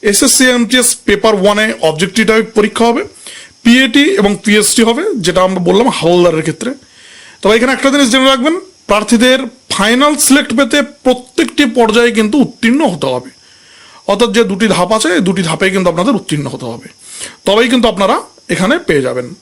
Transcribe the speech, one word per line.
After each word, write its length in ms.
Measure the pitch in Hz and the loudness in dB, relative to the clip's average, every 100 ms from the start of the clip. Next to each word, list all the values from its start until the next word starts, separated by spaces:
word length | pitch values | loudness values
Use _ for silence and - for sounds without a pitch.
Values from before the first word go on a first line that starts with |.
| 214 | 0
এসএসসি 340 | 202 277 - 254 247 | 2 2 2 2 2
এমটিএস 320 | 233 254 240 - - | 0 0 0 -4 -2
পেপার 280 | 202 220 208 | 0 2 2
ওয়ানে 240 | 190 208 220 - 160 | 2 2 -2 0 -2
অবজেক্টিভ 360 | 151 190 - 220 | -2 -4 -2 0
টাইপ 160 | 220 220 - | 0 0 -2
পরীক্ষা 260 | 208 - 233 | -2 0 0
হবে, 120 | 247 403 - - - - _ | 0 -6 -14 -20 -20 -20 _
পিএটি 400 | 233 240 262 277 294 392 | 2 4 4 2 2 2
এবং 120 | 202 202 | 0 -2
পিএসটি 380 | - 214 208 - 226 | 0 0 2 2 2
হবে, 140 | 233 403 302 | 0 -2 -4
যেটা 160 | 165 175 185 | -2 0 0
আমরা 140 | 190 170 | 0 0
বললাম 200 | 190 247 - | 2 0 0
হাওলদারের 460 | 165 180 175 160 156 | 0 2 2 0 -4
ক্ষেত্রে। 240 | 151 226 285 - _ - - - - | -6 -8 -10 -18 _ -20 -20 -20 -6
তবে 140 | 190 226 | 0 2
এখানে 160 | 247 | 2
একটা 140 | 262 277 | 0 0
জিনিস 160 | 285 269 | 2 2
জেনে 160 | 262 262 | 2 2
রাখবেন, 220 | 269 269 349 - _ - | 2 0 -4 -8 _ -2
প্রার্থীদের 480 | 208 208 233 254 262 262 - _ | -2 2 2 4 2 -2 -12 _
ফাইনাল 380 | - 202 247 294 302 - | -2 0 2 2 0 2
সিলেক্ট 240 | 269 - 233 | 2 2 -2
পেতে 200 | 269 294 285 - | 0 0 -2 -4
প্রত্যেকটি 600 | 254 247 - - 277 - 285 233 | -2 -2 -4 -4 -4 0 0 2
পর্যায়ে 320 | 226 214 240 214 | 2 2 0 0
কিন্তু 180 | 214 294 | 0 0
উত্তীর্ণ 360 | 208 - 226 262 302 | -2 -2 -2 0 0
হতে 140 | 175 139 | -2 -4
হবে, 160 | 127 127 - _ _ _ - - - - | -6 -8 -20 _ _ _ -20 -20 -14 -6
অর্থাৎ 200 | 202 233 196 | -2 0 0
যে 60 | 220 | 0
দুটি 160 | 190 220 | 0 0
ধাপ 160 | 170 180 220 | 0 0 0
আছে 120 | 302 339 | 0 0
এই 40 | 185 | 0
দুটি 140 | 190 170 | -2 -2
ধাপে 180 | 160 190 | -2 -2
কিন্তু 140 | 190 180 | 0 -2
আপনাদের 220 | 165 202 226 | 0 -2 -2
উত্তীর্ণ 280 | - 147 139 | -4 -6 -6
হতে 120 | 123 123 | -10 -10
হবে, 160 | 113 - _ - - - - - | -12 -16 _ -20 -18 -18 -8 -2
তবেই 220 | 208 240 | 0 2
কিন্তু 140 | 247 226 | 2 0
আপনারা 240 | 185 196 294 - _ _ | 0 0 -2 -4 _ _
এখানে 200 | 170 185 320 - | -4 -2 -2 0
পেয়ে 180 | 151 127 | -2 -2
যাবেন। 200 | 123 123 185 | -6 -10 -14